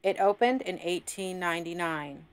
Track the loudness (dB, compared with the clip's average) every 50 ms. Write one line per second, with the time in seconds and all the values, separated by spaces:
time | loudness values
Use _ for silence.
0 | 2 0 2 4 4 4 6 6 4 4 4 2 0 -4 -8 -4 -2 -2 -2 -2
1 | -4 -8 -8 -8 -6 -6 -6 -2 -2 0 0 -2 -4 -6 -4 -2 -2 -2 -2 -4
2 | -6 -8 -12 -14 -18 -20